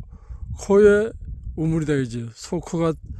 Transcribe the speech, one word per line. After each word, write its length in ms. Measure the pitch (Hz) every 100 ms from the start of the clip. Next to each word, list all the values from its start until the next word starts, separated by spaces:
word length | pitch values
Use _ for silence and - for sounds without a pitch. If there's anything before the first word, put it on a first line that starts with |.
| - - - - - -
코에 540 | - 196 208 208 220 - - - - -
우물이다 380 | 160 165 151
이거죠. 360 | 143 127 117 117
소코가, 600 | - - 175 - 165 165 156 - -